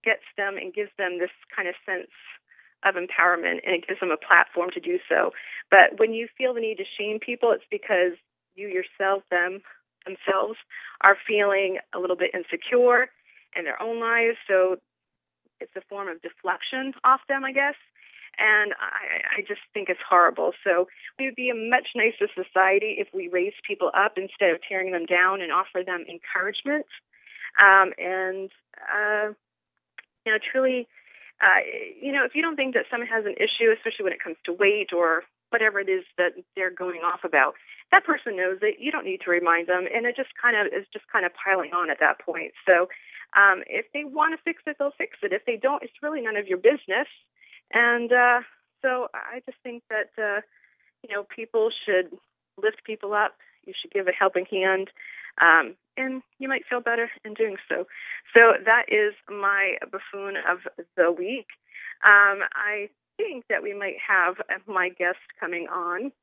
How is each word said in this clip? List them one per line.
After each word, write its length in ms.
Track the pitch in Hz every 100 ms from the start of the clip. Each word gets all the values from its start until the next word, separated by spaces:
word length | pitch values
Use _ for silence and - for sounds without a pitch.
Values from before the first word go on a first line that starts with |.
gets 180 | 226 214 - -
them 200 | 196 196
and 160 | 185
gives 180 | 208 202 -
them 220 | 185 180
this 120 | 175 - _
kind 140 | - 180
of 60 | 180
sense 260 | - 180 - _ - - _ _ _ _
of 100 | 196
empowerment, 680 | 185 180 - 175 170 175 170 -
and 80 |
it 120 | 175 -
gives 120 | 185
them 140 | 180
a 40 | 156
platform 540 | - 170 - - 175
to 100 | 180
do 200 | 170 180 -
so. 240 | - - - - - -
But 280 | 196 - 214
when 140 | 220
you 140 | 226 233 -
feel 160 | 254
the 60 | 240
need 180 | 220 196
to 60 |
shame 340 | 196 - 208 214
people, 320 | - 240 233
it's 160 | - _
because 420 | 208 - 185 180 170 _ _ _
you 140 | 190 208
yourself, 560 | 185 180 _ 196 196 _
them, 300 | 180 175 196 - - _ _ 185
themselves, 520 | 190 - 190 214 226 _ - - -
are 120 | 196 196 -
feeling 520 | 208 202 196 196 185 -
a 60 | 190
little 180 | 180 175
bit 140 | 180
insecure 760 | 180 170 170 - 247 247 240 - _ _ _ _ -
in 80 |
their 160 | 160 123
own 180 | 226 233
lives. 380 | 226 233 233 226 -
So 320 | 190 185 185 _ _ _ _ _ _ _ _
it's 140 | 160 190
a 40 | _
form 200 | 202 196
of 140 | 165
deflection 720 | 170 - 185 185 - 262 269 262
off 160 | 247 269 -
them, 160 | 277
I 80 | 269
guess. 220 | 269 285 285 _ _ - - - -
And 340 | 214 214 208 -
I, 600 | - - - 85 - -
I 20 |
just 180 | 196 202 -
think 140 | 208 -
it's 120 | 180 -
horrible. 440 | 175 170 170 165 -
So 240 | 202 175 180 - - -
we 80 | 269
would 80 |
be 160 | 233 247
a 40 |
much 340 | 233 226 247 - 240
nicer 320 | 226 - 208
society 600 | - 185 185 190 196 214 208
if 100 | 202
we 140 | 190 175
raised 300 | 180 190 - -
people 240 | 202 175
up 200 | - 208 190
instead 340 | 190 - 190
of 100 | 165
tearing 300 | - 190 185
them 140 | 180 165
down 340 | 180 185 196
and 100 | 170
offer 320 | 165 190 180
them 200 | 180 175 -
encouragement. 800 | 170 - 170 190 208 277 302 - - _ _ - - - -
Um, 320 | 202 196 185 -
and, 520 | 180 185 185 190 190 _ _ -
uh, 560 | - 208 208 214 214 208 _ _ _ _ _ - _ _
you 80 | 220
know, 60 | 214
truly, 480 | - 262 262 254 233 _ _ - - _
uh, 220 | 196 190 - - 92 -
you 120 | 277
know, 120 | 277
if 100 | 247
you 80 | 285
don't 140 | 330 294
think 180 | 262
that 100 | 247 -
someone 180 | 240 240
has 160 | 226
an 100 | 208 -
issue, 320 | 214 - 226
especially 300 | 214 226 220
when 80 | 190
it 100 | 165
comes 140 | 175 160
to 80 | -
weight 380 | 175 202 208 185
or 320 | 175 165 165 - _ _
whatever 300 | 233 220 202
it 80 | 196
is 160 | 185 180 -
that 160 | 180 180 -
they're 160 | - 185
going 300 | 180 180 170
off 180 | 170 175
about, 300 | 175 151 143 - - - -
that 140 | 392
person 320 | 359 294 240 190
knows 220 | 185 190
it. 160 | 214 -
You 140 | 262
don't 120 | 302
need 180 | 190 190
to 60 | 185
remind 360 | 175 175 170 170
them, 200 | 180 185
and 120 | 226
it 100 | 240
just 160 | 247 262 -
kind 160 | 240 220
of 100 | 202
is 140 | 190 196
just 140 | 208 _
kind 140 | -
of 80 | 180
piling 400 | - 196 190 147
on 180 | 175 165
at 100 | 143
that 200 | 156 -
point. 320 | - 165 160 - -
So, 220 | 175 180 - - - - 202
um, 260 | 202 185 -
if 200 | - -
they 120 | 285
want 320 | 294 294 311 320
to 60 |
fix 200 | 339 330 -
it, 100 | 285
they'll 180 | 285 -
fix 220 | - -
it. 100 | 202
If 120 | 196
they 120 | - 220
don't, 260 | 262 285
it's 100 | - _
really 180 | 294 302
none 160 | 233 208
of 100 | 196
your 120 | 180
business. 500 | 208 285 - 208 294 - _ _ _ - _
And, 400 | 226 240 240 233
uh, 280 | 247 247 240 233 _ _ _
so 260 | 262 254 247
I 260 | - - 247 254
just 120 | -
think 200 | 254 240 _
that, 200 | 220 - -
uh, 220 | 214 202 - _ _ _ _ _
you 120 | 226
know, 100 | 202
people 460 | 202 - 226 226 220 -
should 320 | - 185 180 - _ _ _ -
lift 240 | 214 214
people 300 | - 214 202
up. 220 | 208 208 _ _ _
You 100 | - -
should 100 | 170
give 180 | 202 185
a 40 |
helping 340 | 180 190 180 190
hand, 400 | 196 190 190 196 - - - - -
um, 360 | 170 160 120 185 _ -
and 260 | 262 262 _ _
you 100 | 269
might 160 | 269 -
feel 120 | 247
better 300 | 240 233 233 -
in 100 | 220
doing 220 | 214 220 196 -
so. 180 | - 185 - - - -
So 200 | 233 233 -
that 200 | 196 233 -
is 260 | 214 208 202 -
my 480 | 202 196 196 196 - -
buffoon 460 | 196 - 196 196 196
of 240 | - 180 - - 170 -
the 160 | 170
week. 360 | 175 185 254 - - _ - - -
Um, 360 | - 202 202 202 -
I 340 | - 208 208 208 _ _ -
think 280 | 427 269 -
that 140 | -
we 120 | 208
might 220 | 202 196 - -
have 300 | 190 175 185 - 185 202
my 220 | 190 180
guest 280 | 180 175 185 _ -
coming 300 | 170 175 165
on 440 | 175 175 180 269 _